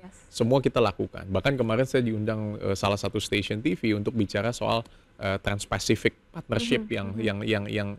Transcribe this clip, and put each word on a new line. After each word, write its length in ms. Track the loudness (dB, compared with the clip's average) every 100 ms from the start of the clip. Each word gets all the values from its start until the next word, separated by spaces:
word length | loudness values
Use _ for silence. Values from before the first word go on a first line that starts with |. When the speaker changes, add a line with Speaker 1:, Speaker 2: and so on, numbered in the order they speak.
Speaker 1:
Yes. 320 | -20 -20 -8
Speaker 2:
Semua 320 | 0 4 4
kita 160 | 4 2
lakukan. 480 | 2 0 -6 -6 -2
Bahkan 320 | 0 2 2
kemarin 240 | 2 2
saya 160 | 2 2
diundang, 560 | 2 0 -2 -2 -4 -2
eh, 160 | -2
salah 240 | 2 2 2
satu 240 | 0 -4
stasiun 400 | 0 0 0 -2
T 160 | -2 0
V 160 | 2
untuk 240 | 2 0 0
bicara 320 | 0 0 -2
soal, 320 | -2 0 0 -2 -16 _ -6
eh, 160 | -4 -2
Trans-Pacific 800 | -2 -4 -4 -2 2 2 2 -2 _
Partnership 560 | -12 -4 -2 2 0 0
Speaker 1:
Mhm, 60 | -4
Speaker 2:
yang, 120 | -4
Speaker 1:
mhm. 80 | -2
Speaker 2:
yang, 180 | -2 -2
yang, 200 | 0 0 0
yang, 200 | -4 -4